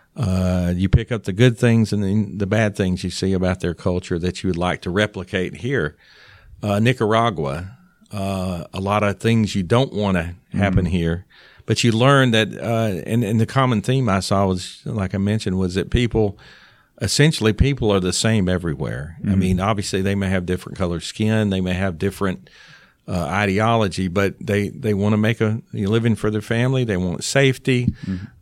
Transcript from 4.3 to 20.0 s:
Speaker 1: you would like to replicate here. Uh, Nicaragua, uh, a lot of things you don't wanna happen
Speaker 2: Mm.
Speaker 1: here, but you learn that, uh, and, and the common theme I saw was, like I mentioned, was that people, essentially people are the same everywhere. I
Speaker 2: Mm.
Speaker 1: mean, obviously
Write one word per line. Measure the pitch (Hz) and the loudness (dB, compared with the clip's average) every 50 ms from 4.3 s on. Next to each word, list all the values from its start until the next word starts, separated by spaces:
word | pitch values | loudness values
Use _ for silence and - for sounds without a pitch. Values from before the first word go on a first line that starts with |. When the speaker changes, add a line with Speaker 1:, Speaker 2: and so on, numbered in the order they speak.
| 87 - - | -4 -2 -4
Speaker 1:
you | 95 | -4
would | 90 82 | -2 0
like | 87 90 85 - | -2 -2 -2 -4
to | - 92 | -6 -4
replicate | 87 101 104 104 - 98 87 - - 95 92 - - - | 0 0 0 0 -2 -10 -12 -6 -4 -4 -4 -4 -6 -8
here. | - 123 143 123 82 73 - _ _ _ - - - - - - - - - - | -6 -4 -2 -2 -2 -4 -6 _ _ _ -20 -20 -20 -20 -20 -20 -20 -20 -16 -8
Uh, | - 104 101 101 | -4 -2 0 2
Nicaragua, | 110 120 127 - 117 104 110 110 117 117 101 76 78 69 69 80 90 95 123 - - _ _ _ _ _ | 2 2 2 2 0 2 2 2 2 0 0 -2 -4 -4 -4 -6 -8 -10 -14 -20 -20 _ _ _ _ _
uh, | - 101 95 98 98 95 92 95 92 85 - - | -8 -6 -6 -4 -4 -4 -4 -4 -6 -6 -8 -10
a | - 92 | -8 -6
lot | 95 98 104 104 | -4 -2 0 0
of | 104 101 98 - | 0 0 -2 0
things | - 113 117 113 110 95 - | 0 2 2 4 2 0 0
you | 101 92 | -4 0
don't | 82 113 120 135 - | 2 2 2 2 0
wanna | - 98 104 101 95 90 82 85 85 - _ _ - | -2 -2 0 2 2 0 0 -2 -8 -14 _ _ -2
happen | 95 101 98 90 90 90 | 0 0 2 2 2 2
Speaker 2:
Mm. | 85 | 2
Speaker 1:
here, | 85 90 82 82 82 87 - _ _ - - - - _ - | 0 0 0 0 -2 -2 -6 _ _ -20 -20 -20 -20 _ -2
but | - 110 - - | -2 -2 2 2
you | 117 | 2
learn | 110 113 120 135 143 139 131 127 | 4 4 4 6 6 6 4 4
that, | 110 110 110 95 - | 4 2 2 0 -2
uh, | 50 69 104 117 113 113 110 98 85 - - | -8 -4 -2 -2 0 0 -2 -2 -4 -4 -2
and, | 107 117 120 | 0 0 0
and | 98 113 110 | 2 2 2
the | 113 - | 0 2
common | - 139 135 127 123 107 | 2 0 2 2 0 0
theme | 95 - 131 135 131 110 | 0 0 0 0 0 0
I | 95 98 | 0 0
saw | 92 - 104 98 101 | 0 0 0 2 2
was, | 95 92 90 90 - - - - | 2 0 -2 -4 -10 -16 -14 -10
like | - 120 110 95 92 - | -8 -4 -4 -4 -2 -2
I | 98 | 0
mentioned, | 98 101 107 110 - 101 92 92 | 0 0 0 0 -2 -2 -2 -2
was | 95 90 90 | -2 -2 -2
that | 95 - - | -2 -4 0
people, | - 120 123 113 - 113 107 101 95 - - - - - - - _ _ _ _ _ - | 0 0 0 2 2 0 0 0 -2 -6 -18 -20 -20 -20 -20 -20 _ _ _ _ _ -6
essentially | - 98 - - 147 156 156 - - 110 104 | -4 -2 2 4 4 4 4 2 2 0 4
people | - 139 139 139 131 123 107 | 4 2 2 2 0 2 2
are | 101 98 | 2 2
the | 90 92 87 | 2 0 -2
same | - - 113 110 110 95 90 | 0 0 2 2 2 2 2
everywhere. | 92 90 87 85 73 67 73 57 53 62 71 82 82 - - | 0 0 -2 -4 -4 -4 -4 -6 -6 -8 -8 -10 -12 -8 -2
I | 104 | 0
Speaker 2:
Mm. | 95 95 | 2 2
Speaker 1:
mean, | 95 92 92 90 | 2 2 2 2
obviously | 92 101 110 101 98 - - 95 | 2 0 0 -2 -2 -2 -2 -2